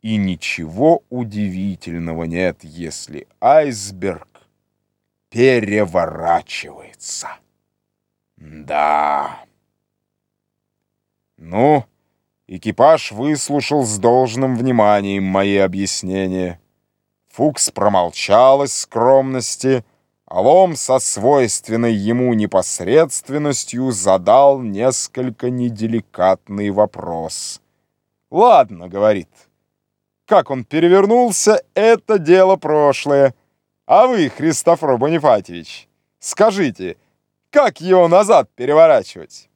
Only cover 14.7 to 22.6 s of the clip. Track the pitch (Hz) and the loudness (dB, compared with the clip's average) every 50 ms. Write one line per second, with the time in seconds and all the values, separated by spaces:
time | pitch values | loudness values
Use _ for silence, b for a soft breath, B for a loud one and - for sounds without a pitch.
14.7 | 123 117 104 104 104 101 98 101 98 98 95 95 95 95 98 101 101 98 98 92 | 0 2 2 2 2 2 0 -4 -4 -4 -4 -2 -2 0 0 0 0 0 0 0
15.7 | 90 98 98 92 - - - 92 95 95 95 92 92 92 90 90 85 _ _ _ | -2 -6 -6 -6 -6 -8 -8 -6 -6 -4 -4 -4 -4 -4 -6 -6 -8 _ _ _
16.7 | _ _ _ _ _ _ _ _ _ _ _ _ _ - 151 151 139 - - - | _ _ _ _ _ _ _ _ _ _ _ _ _ -2 -2 -2 -2 -4 -6 -6
17.7 | _ - 98 104 101 92 87 85 - - - - 98 113 127 131 135 139 143 131 | _ -2 -2 0 2 0 -2 -2 -6 -10 -2 2 4 6 6 6 4 4 0 -4
18.7 | - - - _ - 120 113 127 135 135 135 131 131 127 113 - - - - 135 | -6 -10 -12 _ -4 0 2 4 4 4 2 0 -6 -6 -6 -8 -10 -4 -2 0
19.7 | 131 123 - _ _ _ _ _ _ _ _ _ - 90 98 127 156 185 190 175 | 0 -2 -4 _ _ _ _ _ _ _ _ _ -4 0 2 4 4 4 4 2
20.7 | 160 - - - 131 135 - - - 104 101 127 147 139 127 107 - - _ - | 0 -8 -2 -2 -2 0 0 -4 -6 -2 0 2 2 2 2 0 -2 -8 _ -6
21.7 | 110 117 117 117 113 101 98 110 117 123 127 123 117 107 104 101 - 95 | -4 -2 0 0 -2 -2 -2 -2 -2 -2 0 0 0 -2 -2 0 0 -2